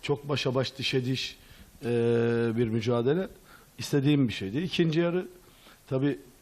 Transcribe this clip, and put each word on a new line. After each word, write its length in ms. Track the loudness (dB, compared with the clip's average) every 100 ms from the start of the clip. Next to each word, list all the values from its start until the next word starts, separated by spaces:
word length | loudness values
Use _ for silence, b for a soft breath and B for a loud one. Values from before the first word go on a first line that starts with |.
çok 280 | -2 -4 -2
başa 260 | -2 0 0
baş, 220 | -2 -4
dişe 280 | -2 0 0
diş, 320 | -4 -4 -12 B B B -10
e, 40 | -2 0 2 2 2 2 0 0
bir 100 | 0
mücadele. 600 | 0 2 2 2 0 -2 -10 B B B -14
İstediğim 500 | -2 0 4 4 2
bir 60 |
şeydi. 240 | -2 -6 -4
İkinci 420 | -4 0 0 2
yarı 280 | 0 0 -6 -14 B B B B -4
tabii 320 | 0 0 -2 -10 -20